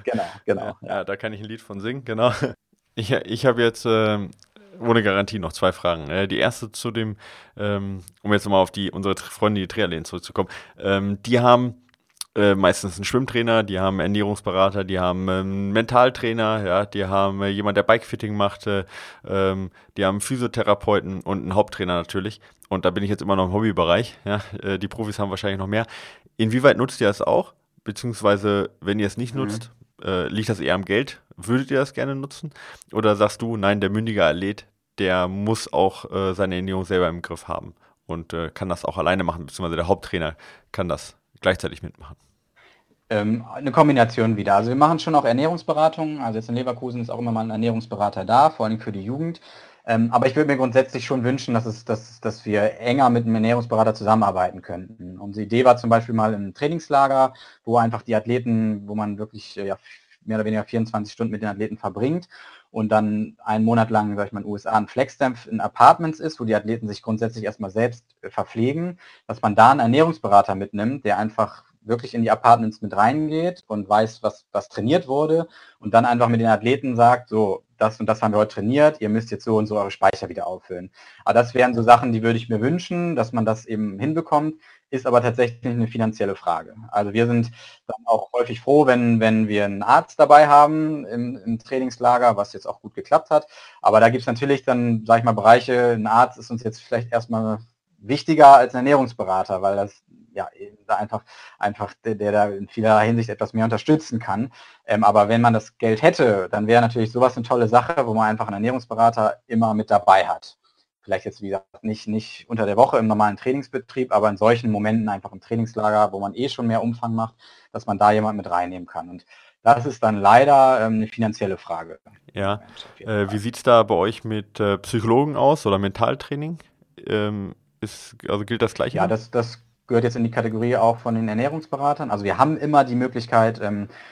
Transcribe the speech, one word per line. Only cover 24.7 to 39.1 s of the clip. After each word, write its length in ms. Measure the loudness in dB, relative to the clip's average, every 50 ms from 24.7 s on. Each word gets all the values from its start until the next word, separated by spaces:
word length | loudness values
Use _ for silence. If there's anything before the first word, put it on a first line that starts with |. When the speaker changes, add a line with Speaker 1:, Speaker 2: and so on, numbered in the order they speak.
| -4 -4
Speaker 2:
die 80 | -6
Profis 320 | -8 -8 -8 -8 -8 -6 -6
haben 120 | -6 -6
wahrscheinlich 280 | -6 -6 -6 -6 -6 -6
noch 80 | -6
mehr. 200 | -4 -4 -4 -4 -6 -10 -18 -20 -20 -20 -20 _ _ _
Inwieweit 420 | -4 -2 0 0 2 4 4 4 2
nutzt 220 | 0 -4 -2 -2
ihr 80 | 0 0
das 120 | 0 0
auch? 320 | -2 0 0 0 -2 -4 -10 _ _ _ _ _
Beziehungsweise, 880 | -14 -12 -12 -8 -8 -10 -6 -2 0 0 2 2 0 0 0 0 -2 -4 _ _
wenn 200 | -6 -4 -2 -2
ihr 80 | -2 -4
es 80 | -4
nicht 180 | -8 -10 -8 -6
Speaker 1:
Mhm. 60 | -6
Speaker 2:
nutzt, 320 | -6 -6 -8 -10 -12 -16 _ _ _ _ _ _ -6
äh, 240 | -4 -4 -4 -4 -4
liegt 200 | -4 -4 -4 -4
das 120 | -4 -2
eher 140 | -2 -2 -2
am 100 | -2 -2
Geld? 360 | 0 -2 -2 -2 -4 -10 -20 _ _ _
Würdet 360 | -12 -4 -2 -2 -2 -2 -2
ihr 60 | -2 -2
das 160 | -2 -4 -6
gerne 200 | -6 -6 -6 -6
nutzen? 380 | -8 -10 -12 -14 -14 -16 -16 -16 -18 -20 -20 -20 -20 -16 _
Oder 240 | -4 0 2 2 4
sagst 260 | 4 2 0 0 -4
du, 140 | -6 -6 -4
„Nein, 240 | -2 0 0 0 0
der 100 | -2 -2
mündige 340 | -2 -2 -4 -4 0 2 2
Athlet, 420 | 2 2 0 -4 -6 -6 -8 -12 _ _ _ _ _ _ -4
der 280 | -2 0 0 0 -2
muss 460 | -2 -4 -4 -2 -2 -2 -4 -6 -4
auch, 360 | 0 0 0 0 -2 -6 -12 -8
äh, 200 | -6 -4 -4 -2 -2
seine 200 | -2 -4 -4 -4
Ernährung 300 | -4 -4 -4 -6 -6 -4
selber 240 | -2 0 0 0 0
im 140 | -2 -6
Griff 260 | -10 -12 -14 -12 -12 -10
haben 260 | -10 -10 -10 -14 -18 _ _ _ _ _ _
und, 260 | -12 -10 -10 -10 -10 -8
äh, 160 | -8 -8 -8 -10
kann 140 | -8 -8 -6
das 160 | -6 -6 -8
auch 140 | -6 -4 -2
alleine 260 | 0 0